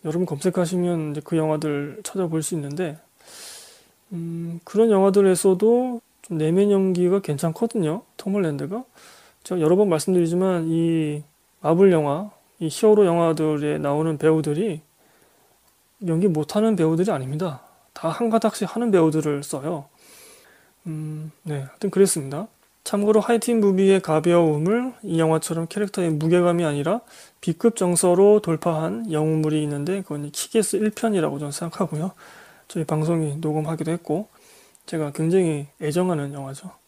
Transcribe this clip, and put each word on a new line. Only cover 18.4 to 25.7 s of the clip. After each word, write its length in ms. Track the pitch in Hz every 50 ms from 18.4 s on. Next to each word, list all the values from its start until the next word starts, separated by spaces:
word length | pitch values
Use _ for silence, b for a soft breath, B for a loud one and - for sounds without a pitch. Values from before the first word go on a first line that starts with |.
| - 220 - - 208 175 -
하는 160 | 220 240 233
배우들을 520 | 196 180 160 160 151 160 151 151 147 143
써요. 420 | 147 - - 139 135 156 175 151 139 _ b b b b b b b b b b b b b b b b b _ _
음, 440 | 170 156 156 156 156 156 151 156 156 - _
네, 180 | _ 165 147 139
하여튼 300 | 135 135 - _ - 196
그랬습니다. 580 | - 190 196 190 - 165 139 135 139 151 208 - _ _ _ _ _ _ _
참고로 360 | - - 202 202 208 214 220
하이틴 400 | 202 - 233 226 - - 240 226
무비의 400 | 208 202 190 185 196 190 196 190
가벼움을 960 | 180 - 156 160 156 175 175 175 170 160 151 147 156 180 214 240 247 262 240 -
이 160 | - 196 170 165
영화처럼 480 | 165 160 160 160 - - 165 165 165
캐릭터의 420 | 165